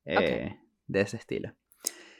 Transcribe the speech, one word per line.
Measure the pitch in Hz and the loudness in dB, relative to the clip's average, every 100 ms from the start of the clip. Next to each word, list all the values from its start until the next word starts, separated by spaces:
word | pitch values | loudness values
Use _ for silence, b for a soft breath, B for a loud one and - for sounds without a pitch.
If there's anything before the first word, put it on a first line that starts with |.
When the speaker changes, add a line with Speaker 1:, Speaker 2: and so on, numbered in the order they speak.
| - | 0
Speaker 1:
eh, | 87 87 58 60 | 2 4 2 -2
Speaker 2:
Ok. | - _ _ - | -8 _ _ -2
Speaker 1:
de | 95 | 2
ese | 101 113 | 2 0
estilo. | - - - - _ _ B B B B | -6 -4 -4 -10 _ _ B B B B